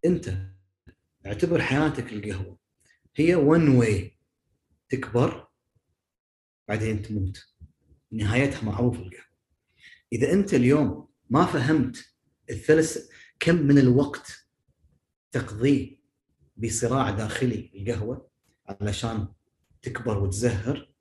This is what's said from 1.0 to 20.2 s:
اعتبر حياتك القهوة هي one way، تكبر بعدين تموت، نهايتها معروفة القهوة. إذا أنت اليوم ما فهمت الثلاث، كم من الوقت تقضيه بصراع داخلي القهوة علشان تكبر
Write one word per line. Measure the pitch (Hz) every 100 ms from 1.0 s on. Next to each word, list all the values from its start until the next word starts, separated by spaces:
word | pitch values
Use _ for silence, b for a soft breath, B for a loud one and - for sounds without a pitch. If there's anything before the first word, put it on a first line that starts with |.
| _ _ 98
اعتبر | 104 170 165
حياتك | - 135 156 - 123
القهوة | 107 101 92 92 - _ _ _ _ _ -
هي | 160 175
one | 143 165 156 127
way، | 113 98 87 _ _ _ _ _ _ _ _
تكبر | 131 - 117 156 - - _ _ _ _ _ _ _ _ _ _ _ -
بعدين | 107 110 107
تموت، | 104 107 95 98 - _ - _ _ _ _
نهايتها | 113 101 120 139 - 107
معروفة | 95 120 -
القهوة. | 90 - - _ _ _ _ b b b b
إذا | 117 135
أنت | 185 196
اليوم | 143 123 151 123 - - _ _
ما | 135 175
فهمت | 156 127 156 123 - - _ _ _ -
الثلاث، | 104 - 156 160 - - B B B
كم | - 170
من | 143 143
الوقت | 127 123 143 - - - _ _ _ _ _ _ _ _ _
تقضيه | 135 - 104 131 139 - - _ _ _ _ _ -
بصراع | 110 - 120 131 113
داخلي | 101 107 - 123 110 - 98
القهوة | 98 107 104 135 - _ _ _ -
علشان | 98 104 98 117 110 95 - _ _ _ _
تكبر | - - 123 101